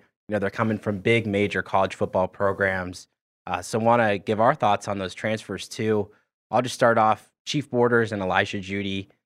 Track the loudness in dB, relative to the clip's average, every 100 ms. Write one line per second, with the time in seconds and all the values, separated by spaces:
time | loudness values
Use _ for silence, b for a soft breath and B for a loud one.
0 | b b -6 -2 -2 -2 -2 -2 -4 -2
1 | 2 2 2 0 0 -2 -2 0 0 -2
2 | -2 0 -2 0 -2 0 0 -2 -6 -10
3 | -18 _ _ _ -8 -8 -4 0 2 4
4 | 4 0 -2 2 2 4 2 0 -2 -6
5 | -6 -6 -6 -6 -6 -10 -10 -4 0 0
6 | -2 b b _ -4 -2 -2 2 4 4
7 | 4 2 -4 _ -8 -6 -2 0 2 2
8 | 0 -2 0 2 0 -2 -6 -6 -4 -6
9 | -8 _